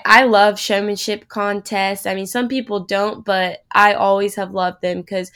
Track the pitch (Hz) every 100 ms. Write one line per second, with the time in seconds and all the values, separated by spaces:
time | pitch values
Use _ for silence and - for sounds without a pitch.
0 | - 226 262 208 208 202 - 202 208 202
1 | - 208 - 214 202 202 - 202 196 196
2 | 196 190 190 240 240 262 233 202 180 196
3 | 208 214 220 190 185 - _ - 208 202
4 | 196 196 202 202 190 190 180 180 180 180
5 | 175 196 180